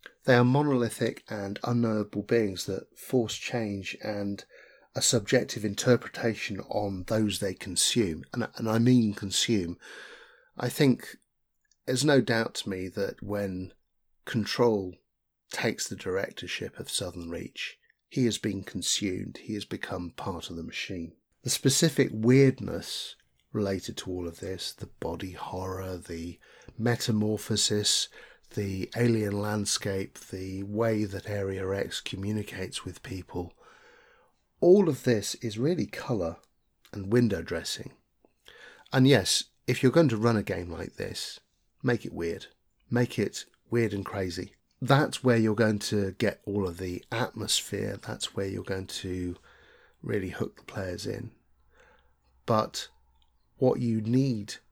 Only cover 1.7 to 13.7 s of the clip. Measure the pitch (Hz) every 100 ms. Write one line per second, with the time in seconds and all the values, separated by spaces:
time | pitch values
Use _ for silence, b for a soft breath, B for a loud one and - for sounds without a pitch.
1.7 | 120 117 107 104 107 98 120 104 92 -
2.7 | 95 - - - 131 110 - - 120 107
3.7 | 98 92 - 107 101 101 98 - B B
4.7 | B B 139 - 120 101 131 - 113 104
5.7 | 101 127 120 - - 117 107 - 95 -
6.7 | 104 104 95 - 110 107 98 98 92 101
7.7 | 87 - 123 98 78 - 120 117 - 110
8.7 | 113 120 127 110 101 98 - - 110 85
9.7 | 87 B B B B B B B - 123
10.7 | - 143 120 - - _ _ _ _ _
11.7 | _ - 127 147 139 117 113 107 - -
12.7 | 92 92 104 98 - 101 104 101 92 95